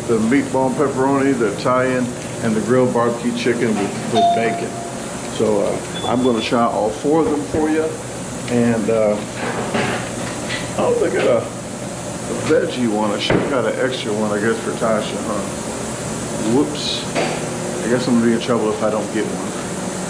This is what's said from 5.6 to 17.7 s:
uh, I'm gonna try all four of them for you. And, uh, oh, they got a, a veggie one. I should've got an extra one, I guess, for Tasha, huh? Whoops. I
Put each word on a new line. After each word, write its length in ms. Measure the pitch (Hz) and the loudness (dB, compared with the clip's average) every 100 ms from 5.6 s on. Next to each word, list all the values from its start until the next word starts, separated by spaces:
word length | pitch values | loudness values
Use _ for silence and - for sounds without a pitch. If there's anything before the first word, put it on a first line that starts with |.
uh, 500 | 98 92 - 170 156 | 2 -2 -4 -6 0
I'm 120 | 123 | 2
gonna 180 | 127 113 | 2 2
try 240 | 104 123 117 | 2 2 2
all 240 | 98 104 | 2 0
four 320 | - 143 160 | 0 2 4
of 60 | 151 | 4
them 120 | 143 | 0
for 300 | - 160 156 | 0 0 2
you. 160 | 156 156 - - - - - - | 2 0 -4 -8 -10 -8 -8 0
And, 360 | 120 120 113 104 | 2 4 2 2
uh, 260 | 113 107 104 104 - - - - - - - - - - - - - - - | 4 4 2 -2 -6 -4 -4 -2 -2 0 -2 -4 -6 -6 -6 -6 -6 -4 0
oh, 160 | - - | 2 2
they 100 | - | 2
got 160 | - - | 2 4
a, 120 | - | 2
a 1000 | - - - - - - - - - 113 117 | 0 -6 -8 -8 -8 -8 -8 -8 -6 -4 2
veggie 420 | 165 - 123 117 | 2 2 0 0
one. 180 | 104 107 | 2 0
I 60 | 107 | 0
should've 320 | - 123 139 | 2 2 2
got 140 | 135 | 0
an 160 | 110 - | 0 0
extra 320 | 127 - 113 | 0 -2 -2
one, 200 | 107 107 | -2 0
I 100 | 104 | 0
guess, 180 | 113 110 | 0 0
for 100 | 107 | -2
Tasha, 440 | 101 117 107 - 107 | -2 0 0 -2 -4
huh? 260 | - 104 98 - - - - - - - - - 107 | -4 -4 -4 -6 -6 -6 -6 -6 -6 -6 -6 -2 2
Whoops. 480 | 127 - - - - - - | 2 2 -2 -4 -4 -4 -2
I 720 | - - - - - | -2 -2 -4 -4 -4